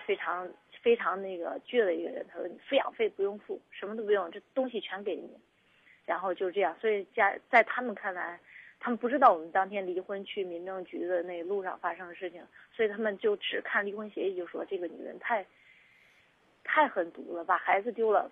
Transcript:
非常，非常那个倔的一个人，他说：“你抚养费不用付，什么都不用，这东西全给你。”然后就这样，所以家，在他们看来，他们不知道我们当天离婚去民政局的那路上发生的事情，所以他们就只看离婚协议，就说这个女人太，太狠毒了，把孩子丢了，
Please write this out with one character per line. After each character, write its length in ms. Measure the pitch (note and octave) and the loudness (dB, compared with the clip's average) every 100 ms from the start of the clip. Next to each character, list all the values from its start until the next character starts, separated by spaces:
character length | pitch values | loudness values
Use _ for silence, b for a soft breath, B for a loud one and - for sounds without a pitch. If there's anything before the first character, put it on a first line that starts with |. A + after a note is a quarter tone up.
| - | 2
非 100 | F#3+ | -2
常， 320 | E3 F3 F3+ - _ - | -2 -4 -6 -12 _ -2
非 120 | A#3+ A#3 | 4 4
常 240 | E3 F#3+ | 2 -2
那 160 | F#3+ F3+ | -4 -6
个 240 | E3 F#3 | -6 -6
倔 220 | - B3 | -2 2
的 120 | G3 E3 | 4 2
一 80 | |
个 80 | E3+ | -2
人， 120 | - - | -6 -10
他 60 | F3 | -8
说 80 | F3+ | -8
：“你 80 | - - | -10 0
抚 60 | C#4 | 0
养 180 | - | 0
费 160 | - G#3 | 0 0
不 140 | - | 0
用 160 | G3 G#3 | -2 -4
付， 200 | - G3 _ | -8 -10 _
什 160 | - G3 | -10 -8
么 100 | A3 | -4
都 60 | |
不 80 | G#3 | 2
用， 180 | G3+ E3+ | 2 2
这 100 | G3+ - | -8 -6
东 160 | C4 B3+ | -2 0
西 100 | A3+ | -2
全 240 | - F#3+ | -6 -6
给 120 | G3+ D3+ | -4 -4
你。” 160 | - - _ _ b b b b - | -6 -18 _ _ b b b b -4
然 140 | E3+ | -2
后 120 | F#3 | -2
就 200 | F3+ F#3 | -2 0
这 100 | F#3 | 2
样， 160 | F3 E3 | 0 2
所 120 | A3 | 0
以 120 | G3+ F#3+ - | 0 0 2
家， 200 | G3 - - | 2 2 6
在 140 | A#3+ | 6
他 180 | A3 - | 6 2
们 140 | B3 G3+ | -4 -4
看 180 | G3+ | -6
来， 260 | F3+ E3+ F3 B B B B | -6 -6 -10 B B B B
他 120 | - | -2
们 60 | A3+ | 0
不 120 | A#3+ | 2
知 80 | C#4+ | 8
道 160 | C4 | 8
我 60 | E3+ | 6
们 120 | E3 | 2
当 160 | F#3+ F#3+ | 0 0
天 200 | G#3 F#3 | -2 -4
离 120 | F3+ | -4
婚 240 | F#3 G3+ G3 | -4 -8 -8
去 180 | G#3 | -6
民 200 | F3+ E3+ | -6 -6
政 220 | F#3 F#3+ F3 | -8 -8 -8
局 220 | E3+ E3+ | -6 -2
的 160 | F3+ | -2
那 180 | F3+ E3+ | -2 -6
路 220 | E3+ G3+ | -4 -4
上 160 | F#3 - | -4 -4
发 160 | F3 E3+ | -4 -6
生 120 | F3 | -10
的 60 | |
事 160 | E3+ F3+ | -10 -10
情， 100 | E3+ - b b - | -10 -20 b b 0
所 100 | A3 | 0
以 20 | |
他 120 | G3+ | 2
们 180 | A3 G3 | -2 2
就 180 | A3 G3 | 0 2
只 220 | - - | -2 -4
看 220 | - A3 | -2 0
离 80 | G3+ | 0
婚 160 | G#3 G#3+ | -4 -8
协 180 | - F#3+ | -2 -2
议， 60 | F3+ | -2
就 100 | E3+ | -6
说 180 | D#3+ | -6
这 140 | E3 F#3+ | -6 -4
个 80 | F3 | -6
女 160 | - | -8
人 140 | - F3+ | -12 -8
太， 260 | - A3 F#3 b b b b b b b b b _ _ | -2 -2 -4 b b b b b b b b b _ _
太 240 | - - D4 | 0 4 4
狠 240 | G3 E3+ | 2 -4
毒 220 | - - F3 | -4 -10 -6
了， 80 | |
把 140 | E3 E3+ | 0 0
孩 240 | - F#3+ | 4 2
子 100 | A3+ | 2
丢 200 | G#3+ A3 | 0 4
了， 180 | F#3+ - | 4 2